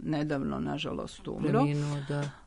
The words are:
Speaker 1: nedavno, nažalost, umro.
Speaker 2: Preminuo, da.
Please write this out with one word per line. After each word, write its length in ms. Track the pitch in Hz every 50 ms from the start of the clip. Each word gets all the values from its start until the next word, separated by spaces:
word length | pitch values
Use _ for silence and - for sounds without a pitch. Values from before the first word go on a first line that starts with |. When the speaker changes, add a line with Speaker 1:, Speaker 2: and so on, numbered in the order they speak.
| -
Speaker 1:
nedavno, 560 | 151 156 147 151 151 147 135 143 147 139 139
nažalost, 680 | 151 143 143 147 143 139 - 127 - - - - -
umro. 320 | 151 - - 151 147 143 -
Speaker 2:
Preminuo, 380 | - 147 147 147 147 147 147 143 139
da. 220 | - 143 143 143 143 - - -